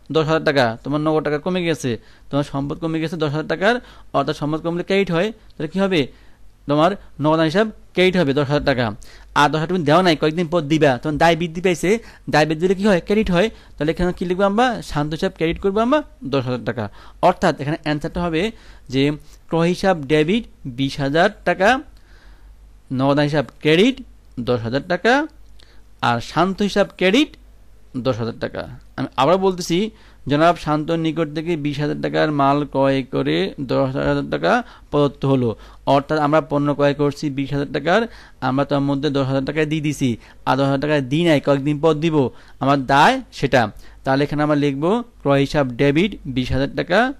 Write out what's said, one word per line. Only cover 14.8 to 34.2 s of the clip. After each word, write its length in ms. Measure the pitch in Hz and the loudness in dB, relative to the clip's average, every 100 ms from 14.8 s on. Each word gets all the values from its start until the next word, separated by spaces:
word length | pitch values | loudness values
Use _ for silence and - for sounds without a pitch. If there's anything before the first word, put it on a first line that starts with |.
শান্ত 320 | - 151 151 | -4 -4 -2
হিসাব 180 | 156 190 - | -2 -4 -2
ক্রেডিট 260 | 165 170 | -4 -2
করবো 180 | 196 196 | -2 0
আমরা 240 | 233 302 294 - | 2 0 -2 -10
দশ 220 | - 139 123 | -4 -2 -2
হাজার 200 | 123 110 | -4 -4
টাকা। 240 | 113 104 - - - | -6 -6 -10 -20 0
অর্থাৎ 400 | 170 185 185 143 | 0 2 0 0
এখানে 160 | 139 165 | -4 -4
অ্যান্সারটা 380 | 151 151 160 180 | -2 -2 -4 -4
হবে 300 | 175 160 214 - - - - | -2 -2 -2 -6 -18 -20 -4
যে 220 | 131 139 147 - - - | 0 0 -2 -10 -20 -4
ক্রয় 200 | 165 170 | 0 0
হিসাব 360 | 180 196 175 | 2 0 0
ডেবিট 420 | 135 151 156 233 226 - 143 | 0 0 2 0 -4 -12 -10
বিশ 340 | 120 135 147 | -4 -4 -2
হাজার 300 | 139 156 196 - - | -2 2 2 0 -4
টাকা, 340 | 175 196 262 - - - - - - - - - - - | 2 2 2 -2 -20 -20 -20 -20 -20 -20 -20 -20 -20 -8
নগদান 300 | 127 135 143 | -2 0 2
হিসাব 220 | 147 151 120 - | 0 0 -4 -4
ক্রেডিট 420 | 151 160 240 262 - - - - | 2 4 4 0 -8 -20 -14 -8
দশ 200 | 117 120 | -2 -2
হাজার 220 | 113 135 180 | -2 -4 -4
টাকা, 400 | 180 220 269 311 - - - - - - - | -2 2 2 0 -8 -20 -20 -20 -20 -20 -4
আর 200 | 123 117 | -2 -2
শান্ত 400 | - 156 185 185 | -2 -2 -2 0
হিসাব 260 | 202 202 190 - | -2 0 -2 0
ক্রেডিট 400 | 185 233 311 - - - - - - 127 | 2 2 0 -4 -20 -20 -20 -20 -12 -6
দশ 200 | 123 117 | -4 -2
হাজার 220 | 113 - | -4 -6
টাকা। 280 | 117 95 85 123 - - | -8 -8 -10 -14 -14 -10
আমি 100 | - - | -6 0
আবার 200 | 139 190 | 2 2
বলতেছি, 540 | 190 180 175 170 220 - - - - | 2 -2 -2 -2 -2 -6 -20 -14 -2
"জনাব 260 | 143 170 165 | 2 4 2
শান্তর 380 | 151 151 156 165 | 0 -2 -2 -2
নিকট 400 | 160 156 156 156 | -2 -2 -4 -4
থেকে 200 | 165 170 | -4 -4
বিশ 220 | 147 139 | -4 -4
হাজার 220 | 147 147 | -4 -4
টাকার 300 | 147 156 156 | -4 0 0
মাল 340 | 147 139 147 143 | 2 2 2 0
ক্রয় 380 | 139 135 135 | 0 2 0
করে 500 | 131 139 135 160 190 175 | -2 -2 0 0 -2 -6
দশ 340 | 131 135 135 139 | -4 0 0 -2
হাজার 340 | 143 143 | -2 -2